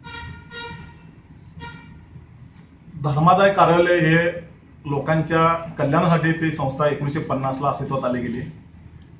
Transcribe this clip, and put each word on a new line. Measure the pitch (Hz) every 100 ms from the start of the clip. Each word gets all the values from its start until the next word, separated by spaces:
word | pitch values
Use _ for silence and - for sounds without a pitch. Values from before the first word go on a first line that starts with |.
| 466 466 466 - - 466 466 466 - - - - - - - - 466 480 - - - - - - - - - - - -
धर्मादाय | 147 139 170 202 196
कार्यालय | 185 160 170 175 175
हे | 160 165 170 - - - - - 147
लोकांच्या | 143 156 160 156 165 165 165 - -
कल्याणासाठी | 139 160 165 165 160
ती | 165 160
संस्था | 151 135 - 147
एकोणीसशे | 139 143 156
पन्नासला | 120 131 135 135 -
अस्तित्वात | - 135 135 123
आली | 123
गेली | 117 120 156 - - - - - - -